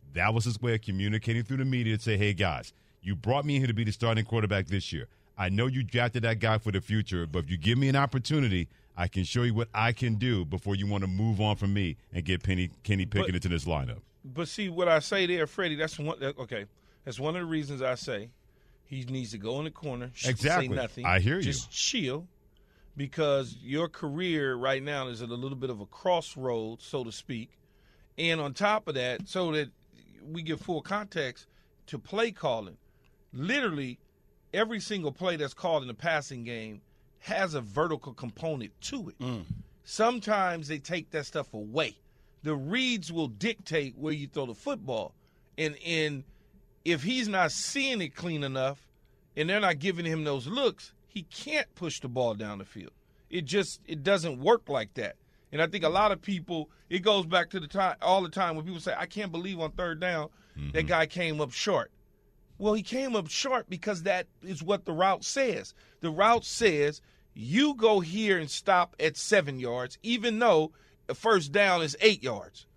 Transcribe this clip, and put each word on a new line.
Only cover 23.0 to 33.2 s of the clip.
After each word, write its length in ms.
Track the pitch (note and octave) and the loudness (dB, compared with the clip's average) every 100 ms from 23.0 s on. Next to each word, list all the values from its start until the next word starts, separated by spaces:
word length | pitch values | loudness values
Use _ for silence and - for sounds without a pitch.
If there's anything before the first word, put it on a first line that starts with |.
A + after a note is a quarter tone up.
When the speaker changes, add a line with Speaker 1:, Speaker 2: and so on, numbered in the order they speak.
| C#3 E3 D3 C#3 B2+ A#2 | -8 0 2 2 0 -10
Speaker 2:
your 260 | A#2+ C#3+ E3+ | -6 -2 -2
career 680 | - D#3 D3 F#3 D#3+ C#3 B2 | -4 -6 -4 0 0 0 0
right 280 | C3 C3+ | 0 0
now 240 | C#3+ C#3+ C3 | -2 -4 -6
is 140 | A2+ | -6
at 80 | A#2 | -8
a 40 | A#2+ | -6
little 220 | C3+ C3+ | -6 -6
bit 120 | B2+ | -6
of 100 | A2 | -6
a 60 | G2+ | -12
crossroad, 960 | - F#3 F3 - - C3 A#2 A2 A2+ | -4 0 0 0 -8 -4 -2 -4 -10
so 220 | - C#3+ A#2 | -8 -6 -6
to 60 | |
speak. 400 | - - A#2+ A#2 _ _ _ _ _ _ - | -10 -10 -10 -10 _ _ _ _ _ _ -4
And 240 | E3 D#3+ | 0 0
on 120 | C#3+ | -2
top 340 | C3 G3+ G#3+ F#3+ | 0 2 2 0
of 60 | C3+ | -2
that, 320 | B2 B2 G3 | -2 -4 -4
so 220 | F#3 F3 | -2 0
that 160 | D#3 C3 _ _ A#1 - - A#2+ | 0 -4 _ _ -20 -20 -20 -12
we 140 | D#3+ | -10
give 180 | D#3+ D3+ | -6 -6
full 200 | - D#3+ | -2 -4
context 680 | - G3+ G3+ E3+ C3+ - - _ _ _ - | -2 -4 -4 -4 -4 -6 -20 _ _ _ -12
to 100 | C3+ | -12
play 320 | - G3+ A#3 | -4 0 0
calling, 460 | F#3 D3 A#2 G2 G#2+ _ _ _ _ | 0 -2 -2 -4 -16 _ _ _ _